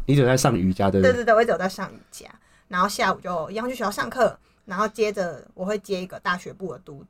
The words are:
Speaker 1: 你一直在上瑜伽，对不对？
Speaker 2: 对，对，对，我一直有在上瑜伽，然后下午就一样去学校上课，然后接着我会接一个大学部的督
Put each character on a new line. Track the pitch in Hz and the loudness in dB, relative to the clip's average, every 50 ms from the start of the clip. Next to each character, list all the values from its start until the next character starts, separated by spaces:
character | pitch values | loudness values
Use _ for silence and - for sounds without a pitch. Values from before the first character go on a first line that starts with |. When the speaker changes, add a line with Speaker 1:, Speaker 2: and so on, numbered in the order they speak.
| - | 0
Speaker 1:
你 | - 135 | 2 4
一 | |
直 | 143 131 | 4 6
在 | 120 131 | 6 4
上 | 127 - 147 117 | 4 4 2 2
瑜 | 95 85 92 | 2 2 2
伽， | 92 - 101 98 | 2 2 2 2
对 | 95 98 | 4 6
不 | 95 | 6
对？ | - - | 6 4
Speaker 2:
对， | 240 233 | 4 4
对， | |
对， | 208 226 | 4 4
我 | 214 | 4
一 | 233 | 4
直 | 233 196 | 4 2
有 | |
在 | 165 180 | 0 -2
上 | 190 185 - 196 165 | -4 -6 -8 -10 -12
瑜 | 113 107 - _ | -14 -16 -20 _
伽， | - - - - - - _ _ _ _ _ - | -20 -18 -18 -20 -20 -20 _ _ _ _ _ -6
然 | 180 180 | -2 0
后 | 185 | 0
下 | 208 202 - 233 190 | 0 0 0 0 0
午 | 190 - | 0 -2
就 | - 185 180 170 156 - | -4 -6 -4 -4 -4 -6
一 | 190 | -6
样 | 214 226 | -6 -6
去 | 247 262 | -6 -4
学 | 233 233 | -4 -4
校 | 196 | -4
上 | 208 - 269 240 | -2 -4 -4 -4
课， | - 254 240 196 - - _ _ _ _ _ | 0 2 2 2 2 -2 _ _ _ _ _
然 | - 190 180 | -8 -4 -2
后 | 214 | -2
接 | 220 214 - 220 208 | -2 -2 -2 -2 -2
着 | 208 208 185 175 156 123 - - _ | 0 -2 -4 -6 -6 -10 -14 -18 _
我 | - 185 | -8 -6
会 | 185 214 208 | -4 -4 -4
接 | 202 - 196 180 180 | -4 -6 -6 -6 -6
一 | |
个 | 180 - - | -8 -12 -8
大 | - 196 180 | -4 -4 -4
学 | 180 - 156 135 | -4 -6 -12 -14
部 | - 190 180 135 | -10 -10 -10 -10
的 | 127 | -12
督 | - - 151 139 170 | -16 -20 -20 -20 -20